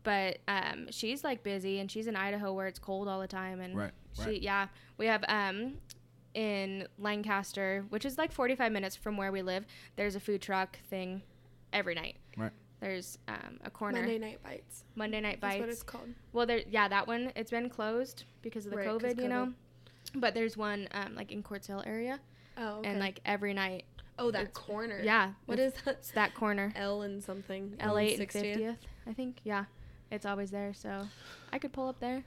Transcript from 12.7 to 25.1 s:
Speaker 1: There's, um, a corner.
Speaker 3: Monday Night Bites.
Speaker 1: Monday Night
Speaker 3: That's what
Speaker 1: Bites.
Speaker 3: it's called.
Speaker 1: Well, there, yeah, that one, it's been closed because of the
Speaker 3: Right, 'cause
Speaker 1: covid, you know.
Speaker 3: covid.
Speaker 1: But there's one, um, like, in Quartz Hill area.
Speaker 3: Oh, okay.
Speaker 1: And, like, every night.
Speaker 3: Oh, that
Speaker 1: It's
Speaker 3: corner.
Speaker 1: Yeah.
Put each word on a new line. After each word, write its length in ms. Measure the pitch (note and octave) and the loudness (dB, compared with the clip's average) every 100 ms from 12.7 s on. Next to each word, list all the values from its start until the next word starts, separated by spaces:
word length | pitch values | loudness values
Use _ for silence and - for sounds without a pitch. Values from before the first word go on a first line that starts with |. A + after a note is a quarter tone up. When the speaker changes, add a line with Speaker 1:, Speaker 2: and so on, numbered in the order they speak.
| - | -6
Speaker 1:
There's, 380 | G3 F#3 - - - | -2 -2 -4 -10 -8
um, 320 | G#2+ - - | -6 -8 -10
a 60 | - | -12
corner. 300 | - G#3 A#3+ | -4 -2 2
Speaker 3:
Monday 180 | A#3 A3+ | 2 0
Night 220 | A3 - | -4 -10
Bites. 440 | - B2+ - - - A3 | -10 -12 -12 -18 -12 -4
Speaker 1:
Monday 240 | G#3+ G#3+ | -2 0
Night 220 | G#3 G#3 | 0 0
Speaker 3:
That's 140 | G3+ G3 | 0 0
what 80 | A#3 | -2
Speaker 1:
Bites. 60 | |
Speaker 3:
it's 100 | A#3 | -4
called. 260 | - A#3+ A#3+ A#3+ - | -8 -10 -10 -14 -2
Speaker 1:
Well, 140 | A#3 A#3+ | 2 4
there, 160 | A#3 - | 4 4
yeah, 180 | G#3+ G3+ | 4 6
that 200 | G3+ G3+ | 6 4
one, 260 | A#3 B3+ - | 0 0 -2
it's 160 | A3 | -2
been 180 | A#3 A#3+ | 0 0
closed 540 | A#3+ G#3+ A#3 C4 - - - | 0 0 2 0 -6 -16 -10
because 240 | A3+ A3+ G3+ | -6 -6 -2
of 60 | |
the 60 | G#3 | 0
Speaker 3:
Right, 100 | G3 | 2
'cause 140 | A3 | 2
Speaker 1:
covid, 200 | A#3+ B3 | 2 2
you 60 | B3 | 2
know. 200 | B3 B3+ | 2 2
Speaker 3:
covid. 720 | B3 - - - - - C4+ | -2 -16 -20 -20 -16 -8 2
Speaker 1:
But 120 | A#3+ | 2
there's 220 | A3+ A3+ A3 | 4 0 2
one, 320 | G#3 G#3 G3 | 0 0 -2
um, 220 | G3+ G3 - | -4 -4 -6
like, 160 | G#3 | -8
in 120 | G#3 | -8
Quartz 240 | G#3 G3+ G3+ | -6 -8 -6
Hill 160 | G3 - | -6 -4
area. 360 | A3 A#3+ C#4+ - - - - | -2 -2 -4 -8 -20 -16 -6
Speaker 3:
Oh, 200 | A3+ G#3+ | -4 -2
okay. 120 | G#3+ | 0
Speaker 1:
And, 100 | G3+ | 0
like, 200 | G3 F#3+ - | 0 0 0
every 280 | G#3 G3+ | 2 2
night. 300 | G3 F#3+ F#3 - - - - | 0 0 -2 -10 -16 -14 0
Speaker 3:
Oh, 140 | A#3+ | 2
that 140 | G#3+ G#3 | 2 -2
Speaker 1:
It's 100 | - | -6
Speaker 3:
corner. 440 | - G#3 A#3 G3+ | -4 -4 -2 0
Speaker 1:
Yeah. 300 | G#3+ | 6